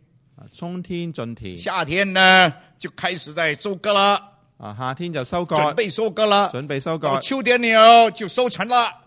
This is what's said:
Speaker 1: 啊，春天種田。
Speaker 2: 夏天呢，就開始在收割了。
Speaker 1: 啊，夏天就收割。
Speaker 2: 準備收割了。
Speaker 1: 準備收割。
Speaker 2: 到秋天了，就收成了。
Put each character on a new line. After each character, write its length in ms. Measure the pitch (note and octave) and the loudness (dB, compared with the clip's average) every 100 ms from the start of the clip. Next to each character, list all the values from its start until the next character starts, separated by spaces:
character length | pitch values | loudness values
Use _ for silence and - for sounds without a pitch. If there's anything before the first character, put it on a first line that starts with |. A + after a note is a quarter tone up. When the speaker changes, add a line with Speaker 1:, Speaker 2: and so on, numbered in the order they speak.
| _ _ _ _ | _ _ _ _
Speaker 1:
啊， 80 | - | -20
春 300 | - F3 F3+ | -16 -12 -12
天 300 | E3+ F3 E3+ | -10 -10 -10
種 220 | C#3 A#2 | -10 -12
田。 220 | A#2 G2+ F2+ | -12 -14 -10
Speaker 2:
夏 260 | F3 F#3 | -8 -6
天 280 | D3 F3 G3+ | -4 -2 -2
呢， 400 | F#3 F#3 F#3 F3 - _ _ | 2 6 6 4 0 _ _
就 120 | F3+ | -16
開 260 | - F3+ F3+ | -8 -8 -8
始 160 | - | -8
在 220 | D3+ D#3+ | -4 -4
收 200 | D3 G#3 F#3+ | -4 -6 -6
割 160 | G#3+ | -2
了。 260 | G3+ G3+ G3+ - _ _ _ | 2 2 0 -4 _ _ _
Speaker 1:
啊， 160 | G#2+ G#2 | -16 -10
夏 140 | B2+ | -8
天 180 | C3+ F3 | -8 -8
就 140 | D3+ | -8
收 200 | B2+ F3 F3 | -6 -6 -2
割。 100 | D#3 | 0
Speaker 2:
準 180 | D3+ | 0
備 160 | D3+ G#3+ | -2 -4
收 200 | G#3+ A3 | -4 -6
割 160 | E3+ G#3+ | -2 0
了。 240 | G3+ G3+ | 2 0
Speaker 1:
準 140 | B2 C3 | -4 -8
備 100 | C3+ | -6
收 200 | E3 D#3+ | -6 -4
割。 100 | D3+ | -2
Speaker 2:
到 120 | C3+ | -4
秋 220 | - C4+ | -4 -2
天 160 | A#3 B3 | 2 2
了， 480 | A#3 A3+ A3 A#3 A3+ | 4 6 8 8 6
就 180 | - G3 | 0 -6
收 220 | - B3 | -4 -2
成 180 | - G#3+ | -4 -2
了。 180 | B3 A3 - | 0 0 -6